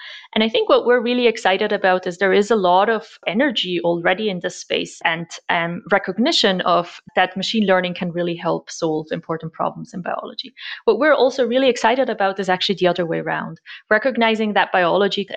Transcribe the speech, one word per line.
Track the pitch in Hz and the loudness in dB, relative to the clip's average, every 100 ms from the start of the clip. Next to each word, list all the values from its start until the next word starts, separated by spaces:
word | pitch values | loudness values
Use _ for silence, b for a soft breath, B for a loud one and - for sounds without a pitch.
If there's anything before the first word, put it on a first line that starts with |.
| B B B 220 | B B B -2
And | |
I | 220 | 0
think | 226 440 | 0 4
what | 262 - | 4 4
we're | 247 | 2
really | 233 247 240 | 2 2 2
excited | 226 185 190 208 | 2 0 2 0
about | 202 190 185 185 | 0 2 2 -2
is | 175 | -2
there | 196 | 2
is | 190 202 | 4 4
a | 226 | 2
lot | 180 180 208 | 4 4 4
of | 220 - - - | 0 -4 -8 -4
energy | 185 294 214 180 175 | 0 0 0 -2 -2
already | 170 170 175 185 220 | 0 0 0 0 -2
in | 180 | -4
this | 180 - | -8 -10
space | - - 170 - | -4 -4 -4 -6
and, | 170 165 170 - - | -4 -4 -8 -14 -4
um, | 180 170 175 170 | -2 -2 -6 -2
recognition | 202 196 185 262 339 208 185 | -2 -2 -2 0 2 0 0
of | - 175 175 - - - | 2 0 0 -12 -6 0
that | 185 - | 0 -2
machine | 185 226 196 | -4 -2 2
learning | 185 180 175 | 2 0 -6
can | 180 | -6
really | 165 175 170 | -4 -4 -2
help | 175 165 - | -4 -4 -6
solve | - 165 156 160 | -6 -4 -2 -4
important | 175 - 160 165 | -10 -6 -8 -8
problems | - - 165 160 190 | -6 -6 -6 -12 -10
in | |
biology. | 170 - - - - - B B - | -6 -8 -8 -12 -14 -16 B B 0
What | 214 | 2
we're | 302 277 | 4 4
also | 254 247 233 | 2 2 0
really | 247 269 | 2 2
excited | 240 226 254 247 | 2 2 2 0
about | 214 196 196 | 0 -2 -2
is | 185 | -2
actually | 180 - 190 | 0 0 2
the | 180 | 2
other | 175 170 | 2 -2
way | 165 | -4
around, | 160 156 - 165 B B _ | -4 -6 -6 -14 B B _
recognizing | 214 269 233 226 220 220 | 2 2 2 2 2 0
that | 196 180 | 0 2
biology | 190 170 175 202 190 190 | 2 2 4 2 0 -6